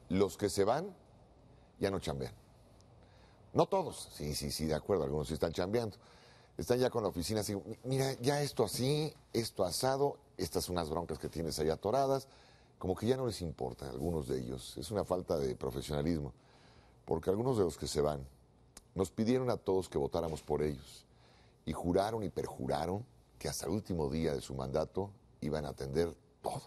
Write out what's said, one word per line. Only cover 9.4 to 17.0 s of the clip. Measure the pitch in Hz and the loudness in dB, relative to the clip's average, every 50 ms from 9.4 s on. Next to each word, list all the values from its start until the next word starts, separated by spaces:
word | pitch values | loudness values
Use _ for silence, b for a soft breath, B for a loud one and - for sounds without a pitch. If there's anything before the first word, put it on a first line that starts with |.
| 113 - - - 95 | -2 0 0 0 0
asado, | 90 80 - 131 131 135 135 143 139 - - - - - - | 0 0 2 2 2 4 4 2 2 0 -2 -12 -12 -8 -6
estas | 90 - - 90 - | -4 -2 0 -2 0
son | - 90 | 0 0
unas | 87 82 73 | 0 0 0
broncas | 78 85 85 80 78 - | -2 -2 -2 -4 -4 -6
que | 76 71 | -6 -6
tienes | - 78 82 78 71 78 | -4 -4 -4 -2 0 0
ahí | 78 78 | 2 2
atoradas". | 78 - - 101 120 139 135 135 135 135 - - B B B B B B B B B B | 2 0 0 0 2 2 4 4 2 0 -2 -6 B B B B B B B B B B
Como | - 90 92 | -2 -2 -2
que | - 107 | 2 2
ya | 117 131 | 2 2
no | 131 131 | 2 2
les | 117 90 - | -2 -2 -2
importa | 90 80 69 - 64 64 62 - 69 | -4 -6 -4 -4 -4 -4 -6 -6 -8
a | 67 | -8
algunos | 62 65 73 87 85 78 65 62 | -4 -2 -2 0 0 0 0 -2
de | 67 65 | -2 -2
ellos. | 62 60 64 62 - - - - | -2 -4 -6 -8 -8 -10 -10 -10
Es | 71 - | -8 -4
una | 107 98 80 | -2 -2 0
falta | - 90 92 - - 87 76 | 0 0 0 0 0 0 0
de | 69 64 58 | 0 0 -2
profesionalismo, | - 67 65 62 67 67 71 73 73 73 82 85 76 71 64 - B B B B B B B B B B B B B | -2 -4 -4 -4 -4 -4 -2 -2 0 2 2 0 0 -2 -6 -8 B B B B B B B B B B B B B